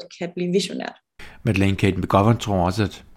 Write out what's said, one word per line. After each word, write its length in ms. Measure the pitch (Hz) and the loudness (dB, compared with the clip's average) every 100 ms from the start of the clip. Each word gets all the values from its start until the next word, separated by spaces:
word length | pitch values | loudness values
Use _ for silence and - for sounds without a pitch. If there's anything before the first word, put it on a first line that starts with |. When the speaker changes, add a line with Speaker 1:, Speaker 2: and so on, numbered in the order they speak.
| - - | -2 -12
Speaker 1:
kan 100 | 175 180 | -10 -6
blive 160 | 180 | -2
visionært. 440 | 185 175 127 - - _ - - - | 0 -2 -6 -10 -12 _ -20 -20 -6
Speaker 2:
Madeleine 340 | 120 95 98 98 | -2 2 2 2
Kate 200 | 101 92 | 2 2
McGovern 400 | - 98 104 113 | 2 4 4 2
tror 280 | - 98 87 | 0 0 0
også, 180 | 95 | 0
at 200 | 98 - - | -4 -6 -18